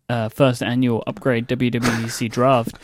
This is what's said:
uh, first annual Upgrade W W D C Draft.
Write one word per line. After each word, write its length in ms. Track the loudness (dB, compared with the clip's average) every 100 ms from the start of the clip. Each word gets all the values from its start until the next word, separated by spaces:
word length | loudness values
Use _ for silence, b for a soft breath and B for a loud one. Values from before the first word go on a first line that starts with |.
| -6
uh, 200 | -4 -4
first 320 | 2 2 2
annual 420 | 0 2 2 0 -4
Upgrade 400 | -4 0 0 -2
W 240 | -2 0
W 300 | 0 0 -2
D 40 | -4
C 200 | -6 -4
Draft. 480 | 0 4 4 0 B